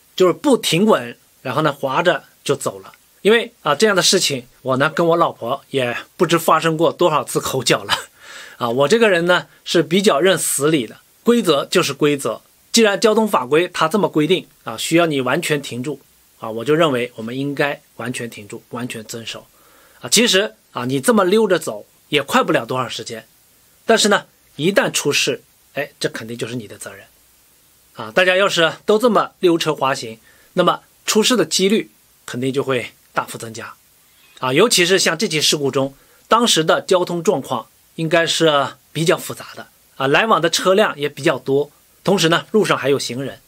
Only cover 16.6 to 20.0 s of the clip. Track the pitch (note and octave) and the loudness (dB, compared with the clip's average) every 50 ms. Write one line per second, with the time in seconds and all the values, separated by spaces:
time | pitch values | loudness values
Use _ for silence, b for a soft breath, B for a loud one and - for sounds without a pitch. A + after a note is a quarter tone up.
16.6 | A2+ B2 D3+ D#3 E3+ D#3 C3 A#2+ A#2+ A#2+ - - A2 A2+ B2 C3+ C#3 C#3+ C#3+ C3+ | -2 0 2 2 2 2 2 0 -2 -6 -8 -10 -10 -8 -8 -6 -6 -6 -4 -2
17.6 | D3+ C#3+ D3 - _ _ _ - A#2 A#2+ B2+ - A#2+ A#2 - - G#2 G2+ A#2+ A2 | -2 -2 -4 -6 _ _ _ -10 -10 -8 -8 -8 -10 -12 -12 -16 -16 -16 -16 -16
18.6 | - _ - A#2+ A#2+ B2 - A#2 G#2+ - - A#2 A2+ - - A2 - _ b b | -16 _ -12 -10 -10 -10 -10 -12 -14 -14 -14 -12 -12 -12 -14 -14 -16 _ b b
19.6 | b b b b b b b b | b b b b b b b b